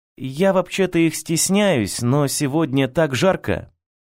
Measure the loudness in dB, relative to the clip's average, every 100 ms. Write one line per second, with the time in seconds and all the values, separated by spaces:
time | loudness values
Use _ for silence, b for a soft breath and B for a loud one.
0 | _ -14 -10 0 2 2 0 0 0 2
1 | 0 0 -4 -2 0 2 2 2 0 -2
2 | 0 2 0 -2 -2 0 0 0 0 0
3 | 0 2 0 0 -2 -6 -6 _ _ _